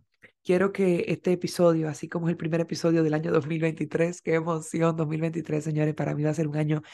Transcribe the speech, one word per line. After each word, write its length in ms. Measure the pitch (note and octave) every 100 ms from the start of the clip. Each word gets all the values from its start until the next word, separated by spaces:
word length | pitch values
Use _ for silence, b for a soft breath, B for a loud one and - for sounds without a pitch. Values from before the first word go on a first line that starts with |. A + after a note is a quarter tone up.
| _ _ - _
quiero 260 | - F3+ G3
que 360 | G3 F#3 F3 -
este 240 | D#3+ -
episodio, 560 | F3 E3 - F3 D#3+ D#3
así 220 | C#3 -
como 180 | F3 E3
es 40 |
el 40 | E3+
primer 240 | E3 E3
episodio 420 | E3 D#3+ E3+ E3
del 120 | D#3
año 180 | D3+ E3
dos 140 | E3 C#3+
mil 160 | E3
veintitrés, 580 | D#3+ D#3+ D3 D3+ E3+ F3
qué 140 | -
emoción, 600 | E3 E3 D#3+ D#3 E3 E3
dos 140 | E3 D3+
mil 140 | D#3
veintitrés, 420 | E3 E3 D#3+ D3+
señores, 300 | D#3 D3+ D3+
para 200 | D3+ D3
mí 80 | D3
va 40 | D3+
a 60 |
ser 120 | D3+ D#3
un 120 | D3+
año 240 | D3+ D3+ -